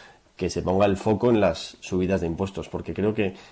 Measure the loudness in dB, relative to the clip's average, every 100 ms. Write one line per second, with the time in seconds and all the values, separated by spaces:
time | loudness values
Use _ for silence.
0 | -20 -20 _ -6 -4 -2 0 2 2 2
1 | 0 2 4 4 4 0 -8 -14 -4 0
2 | 0 0 -2 -2 -4 -6 -8 -8 -8 -2
3 | -2 0 -2 -4 -16